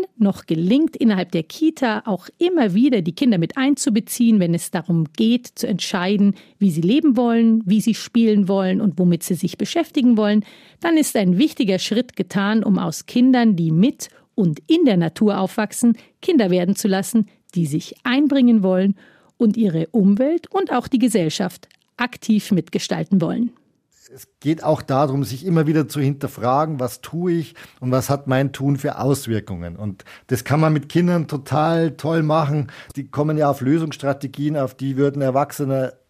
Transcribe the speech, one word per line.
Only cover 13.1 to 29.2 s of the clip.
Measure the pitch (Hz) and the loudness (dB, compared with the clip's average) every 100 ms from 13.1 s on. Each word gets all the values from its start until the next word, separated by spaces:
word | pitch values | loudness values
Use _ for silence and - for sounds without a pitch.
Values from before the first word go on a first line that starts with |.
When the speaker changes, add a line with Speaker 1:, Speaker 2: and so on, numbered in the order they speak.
| 247 254 254 233 175 | 2 4 4 4 2
Speaker 1:
die | 160 | 2
mit | 160 247 - - _ _ - | 2 2 0 -12 _ _ -2
und | 180 147 - | -2 -2 0
in | 330 285 | 2 4
der | 180 | 2
Natur | 165 - 214 202 | 0 0 0 0
aufwachsen, | 190 - 208 - 233 220 - _ | -2 -4 -6 0 0 0 -4 _
Kinder | - 320 196 | 0 2 4
werden | 180 175 196 | 2 0 0
zu | 208 | 0
lassen, | 190 - 220 208 _ _ | -2 0 -2 -2 _ _
die | 175 156 | -4 -2
sich | 151 - - | -4 -8 -8
einbringen | 254 262 294 277 240 220 | -2 0 2 4 4 4
wollen | 185 185 196 - _ _ _ - | 2 2 0 -2 _ _ _ -2
und | 226 226 | 0 2
ihre | 208 160 165 | 0 -2 -2
Umwelt | 233 190 202 269 339 - | 2 2 4 2 -2 -4
und | 381 370 | -4 -2
auch | 254 - | -4 -2
die | 247 | 0
Gesellschaft | 247 196 156 - 185 - - _ _ - | 0 0 -2 -2 -6 -8 -20 _ _ -6
aktiv | 240 - - 214 - | -6 -6 -2 -2 0
mitgestalten | 180 - - - 170 160 190 | -2 -2 -6 -4 -6 0 0
wollen. | 160 - 240 - _ _ _ _ _ 131 | 0 -2 -6 -8 _ _ _ _ _ -20
Speaker 2:
Es | - _ | -20 _
geht | 143 160 | -4 -2
auch | 151 156 | 0 -2
darum, | - 135 143 139 | 0 0 0 -2
sich | 123 127 | -4 -6
immer | 185 165 151 | -2 0 2
wieder | 160 131 | 0 -2
zu | 147 | -2
hinterfragen, | 139 139 135 - 117 135 160 143 | -2 -2 -8 -4 0 0 0 -4
was | 123 - | -6 -8
tue | - 170 180 | -12 -6 -2
ich | 170 151 - - - | -2 -4 -12 -20 -8
und | 127 | -2
was | 131 123 | 0 0
hat | 143 139 | -2 0
mein | 131 135 | 0 0
Tun | - 139 139 | -2 -2 -2
für | 147 - | -4 -2
Auswirkungen. | 135 139 | -2 -2